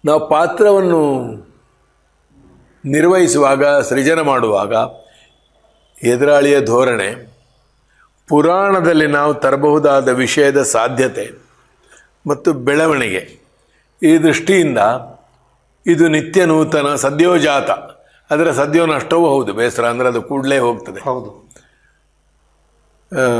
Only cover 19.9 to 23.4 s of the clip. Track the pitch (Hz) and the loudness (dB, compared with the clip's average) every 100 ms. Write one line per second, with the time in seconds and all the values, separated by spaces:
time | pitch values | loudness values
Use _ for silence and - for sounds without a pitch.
19.9 | 117 127 117 - 139 135 139 120 117 - | -2 -2 -2 -6 -6 -2 0 0 -4 -10
20.9 | 95 139 127 104 - _ - _ _ _ | -12 -8 -8 -10 -20 _ -20 _ _ _
21.9 | _ _ _ _ _ _ _ _ _ _ | _ _ _ _ _ _ _ _ _ _
22.9 | _ _ 165 127 117 | _ _ -2 -2 0